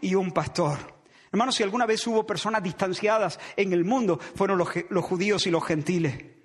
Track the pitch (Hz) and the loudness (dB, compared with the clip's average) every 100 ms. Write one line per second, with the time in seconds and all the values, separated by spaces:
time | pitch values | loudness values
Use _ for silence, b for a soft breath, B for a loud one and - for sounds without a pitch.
0 | 185 190 185 160 151 - 151 143 - - | 0 0 0 -2 -2 0 0 -2 -8 -20
1 | b b b 196 254 226 196 240 226 220 | b b b 0 0 0 0 2 2 0
2 | 233 220 214 180 208 220 185 - 190 175 | 0 0 0 -2 -2 -2 -2 -2 -2 0
3 | 208 220 185 - B - 196 175 175 262 | 2 2 0 -4 B -2 2 2 2 2
4 | 208 165 B - 196 185 165 180 - 190 | 2 0 B -2 0 2 0 -4 -2 -2
5 | - 180 202 196 190 165 - 156 147 180 | 0 0 2 2 2 0 0 0 0 0
6 | 151 - - - | 0 -2 -12 -20